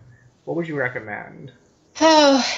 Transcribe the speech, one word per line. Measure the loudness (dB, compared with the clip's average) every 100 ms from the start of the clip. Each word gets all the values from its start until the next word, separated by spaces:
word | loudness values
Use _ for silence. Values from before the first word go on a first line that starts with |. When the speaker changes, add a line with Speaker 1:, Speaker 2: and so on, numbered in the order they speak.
| _ _ _ _ -10
Speaker 1:
what | -8
would | -8
you | -6
recommend? | -6 -8 -12 -14 -16 -20 -20 -20 _ _ _ 0
Speaker 2:
Oh, | 4 6 4 4 0